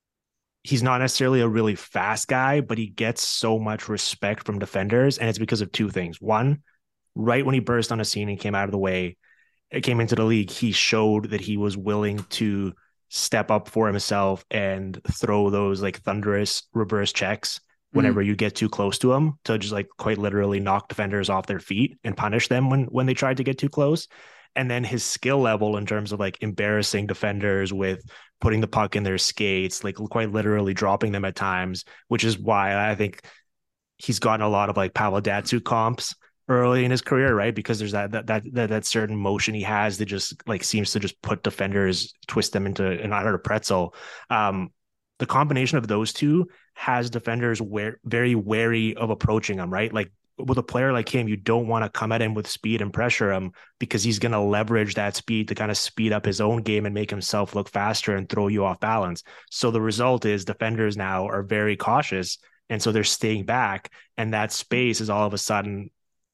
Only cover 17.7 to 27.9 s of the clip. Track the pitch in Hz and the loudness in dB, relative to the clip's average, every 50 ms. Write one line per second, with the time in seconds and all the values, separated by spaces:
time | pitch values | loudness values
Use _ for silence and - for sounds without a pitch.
17.7 | _ _ _ _ - 139 110 - 117 104 98 101 107 104 110 104 - - 110 107 | _ _ _ _ 2 4 4 4 4 4 2 2 2 2 0 -2 0 0 -2 -2
18.7 | - - 101 98 95 - - 127 127 135 156 156 143 - - - 113 110 98 104 | 0 0 -2 0 0 2 2 4 4 4 4 2 0 -2 -2 -2 -2 -2 -2 -2
19.7 | 107 101 101 - _ - - 110 110 101 101 104 98 104 101 101 101 98 101 101 | -4 -4 -4 -6 _ -6 -2 -2 -2 0 0 0 2 2 2 2 2 0 0 2
20.7 | 98 101 - - - - 104 101 101 104 98 90 98 95 - - 101 90 - - | 0 0 0 -4 -6 -4 -4 -2 0 -2 0 0 0 -2 -2 -2 -6 -6 -4 -4
21.7 | 98 101 127 156 - - - 117 95 - - 107 107 117 - - 123 123 135 135 | 0 0 0 0 0 -4 -8 -8 -4 -2 -2 0 2 0 2 2 2 2 4 4
22.7 | 135 139 131 120 - 123 131 131 127 - - 131 131 127 131 135 131 - - 143 | 4 2 2 0 0 0 2 2 2 2 2 0 0 0 0 -2 -2 -2 -2 -2
23.7 | - - 143 143 156 175 - - - - - - - - - _ - 131 131 123 | 0 2 2 2 2 0 -2 -8 -16 -20 -20 -20 -20 -20 -18 _ -6 -4 -2 -2
24.7 | 120 120 123 104 127 117 - - - - - 123 135 139 131 117 110 104 107 107 | 0 -2 -2 -2 -2 -4 -4 -4 -4 -2 0 2 2 4 4 2 2 2 2 0
25.7 | 107 104 101 - 107 107 107 101 107 101 101 95 90 - - 104 95 - 104 104 | 0 -2 -2 -2 -2 -2 -2 -4 -4 -2 -2 -2 -4 -4 -6 -6 -2 -2 0 2
26.7 | 107 107 104 - - 101 101 104 98 - - 107 101 101 101 104 98 98 98 92 | 2 2 0 0 0 -2 -2 -2 -4 -2 -2 -2 -2 0 0 0 2 2 0 -2
27.7 | 98 95 98 95 | -2 -2 -2 -2